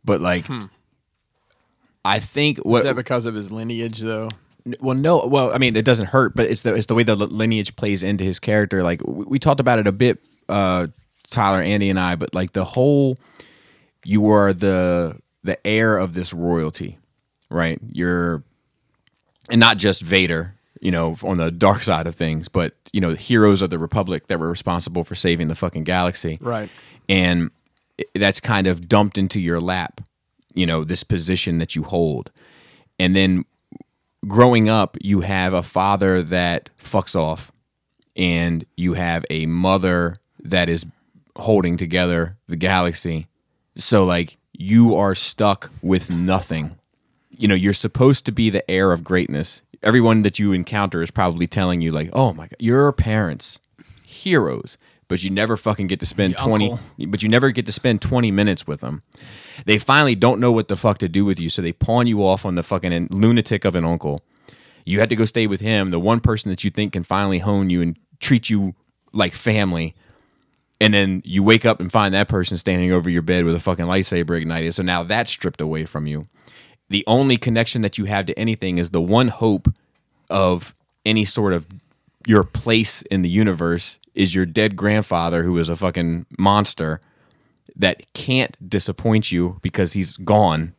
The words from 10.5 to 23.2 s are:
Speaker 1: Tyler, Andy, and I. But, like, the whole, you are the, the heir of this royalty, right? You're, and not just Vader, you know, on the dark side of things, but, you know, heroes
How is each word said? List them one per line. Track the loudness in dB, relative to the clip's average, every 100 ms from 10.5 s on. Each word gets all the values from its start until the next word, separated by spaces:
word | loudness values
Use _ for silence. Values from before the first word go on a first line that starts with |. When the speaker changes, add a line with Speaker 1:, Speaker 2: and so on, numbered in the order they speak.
| -2 0 0 -4 -8 _ _ _
Speaker 1:
Tyler, | 0 2 2
Andy, | 0 0 0
and | 0
I. | 0 -2
But, | -4
like, | -4 -4
the | -4
whole, | -4 0 2 4 2 -2 _ _ -20 _ _ _ _ _ 0
you | 2 6
are | 6 6
the, | 2 0 2 2 0 -2 -8 _ _
the | -6 -4 -2
heir | 2 2 2
of | -2
this | -4 -8
royalty, | -4 -2 0 -2 -6 -12 -14 _ _ _ _ _
right? | -2 -2 -4 -10
You're, | -6 -2 -2 -2 -6 -10 _ _ _ _ _ _ _ _ _ -4
and | 4
not | 4 4
just | 0 0
Vader, | 0 0 2 -2 -6 -14 _ -6
you | -2
know, | 0 -2 -4
on | -4 -2
the | -2
dark | 2 2 2
side | 0 -2 -2
of | -4
things, | -4 -4 -4
but, | -4 -4 _ -6
you | -2
know, | -2
heroes | -4